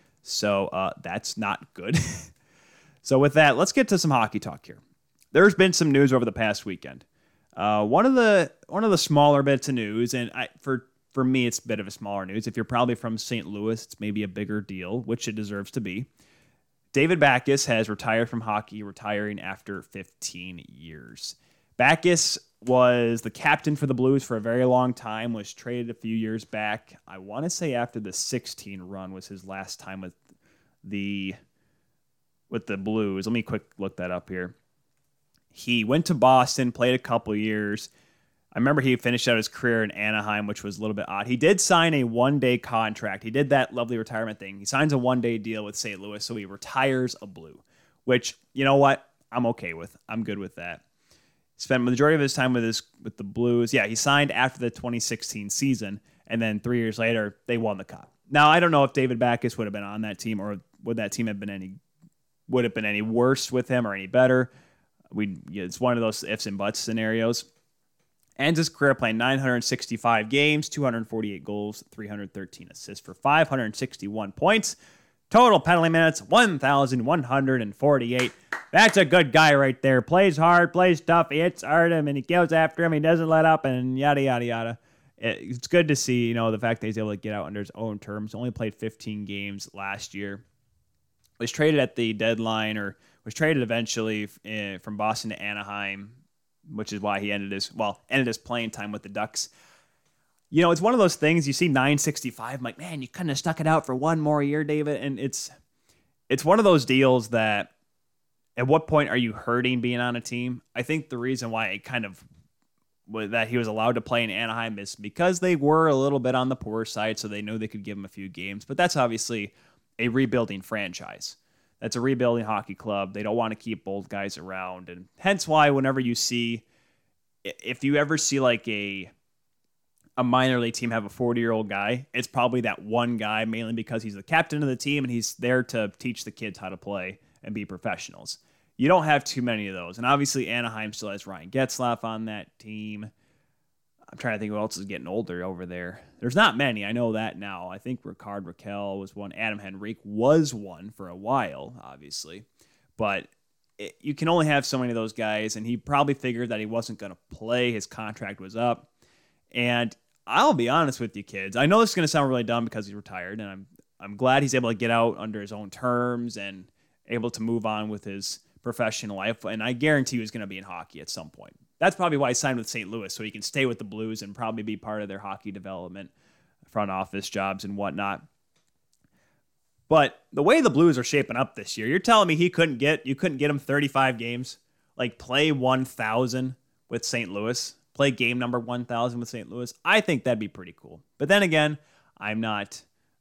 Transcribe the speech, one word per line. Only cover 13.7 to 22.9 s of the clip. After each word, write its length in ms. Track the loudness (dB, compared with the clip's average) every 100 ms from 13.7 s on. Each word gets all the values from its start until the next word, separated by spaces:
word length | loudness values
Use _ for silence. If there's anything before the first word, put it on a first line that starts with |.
| -4
it's 140 | -8 -10
maybe 240 | -6 -4
a 60 | -6
bigger 320 | -6 -6 -6
deal, 400 | -6 -12 -8 -8
which 260 | -4 -6 -6
it 80 |
deserves 380 | -8 -8 -8 -8
to 80 | -8
be. 260 | -6 -8 -10 _ _ _ _ _ _ _ _
David 260 | 2 4 6
Backes 480 | 6 6 4 2 2
has 220 | 0 0
retired 420 | -4 0 0 0
from 120 | -4
hockey, 420 | -4 -4 -4 -14
retiring 560 | -14 -10 -6 -4 -4 -8
after 420 | -10 -12 -10 -12
fifteen 840 | -12 -16 -16 _ -12 -12 -14 -16 -18
years. 680 | -20 -18 -18 -18 -14 -16 -16 _ _ _ 4
Backes 600 | 4 6 4 2 2 -4 -10 _
was 640 | 2 6 6